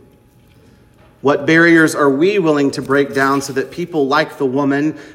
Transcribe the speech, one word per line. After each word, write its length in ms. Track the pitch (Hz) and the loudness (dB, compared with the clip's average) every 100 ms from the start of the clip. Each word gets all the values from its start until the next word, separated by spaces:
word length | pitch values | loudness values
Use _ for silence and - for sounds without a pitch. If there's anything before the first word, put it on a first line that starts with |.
| - _ _ _ _ _ _ _ _ _ _ _ | -20 _ _ _ _ _ _ _ _ _ _ _
What 240 | 135 143 131 | -2 0 2
barriers 480 | 165 170 165 156 | 4 6 6 4
are 160 | - 143 | 2 0
we 280 | 135 180 208 | 2 0 2
willing 320 | 160 147 139 | 0 0 -2
to 100 | 147 | -4
break 320 | 123 139 139 | -2 0 0
down 260 | 139 135 139 | 0 0 -2
so 140 | 135 | -4
that 160 | 135 131 | -6 -8
people 360 | - 175 160 135 | -8 -6 -2 0
like 300 | 147 151 - | 0 -2 -4
the 80 | |
woman, 540 | 135 135 139 139 151 151 - | -4 -2 -2 -2 -4 -6 -14